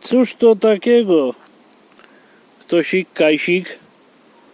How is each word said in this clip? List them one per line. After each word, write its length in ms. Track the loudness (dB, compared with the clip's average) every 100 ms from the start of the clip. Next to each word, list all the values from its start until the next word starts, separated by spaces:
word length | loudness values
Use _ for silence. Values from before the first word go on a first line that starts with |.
cóż 340 | -2 0 0 0
to 200 | 2 2
takiego? 760 | 0 0 0 0 2 0 0 -6 _ _ _ _ _ _ _ _ _ _ _ _
Ktoś 360 | -4 -2 -2 -4 -4
kajsik 680 | -2 0 0 -2 -4 -6 -16 _ _ _ _ _ _ _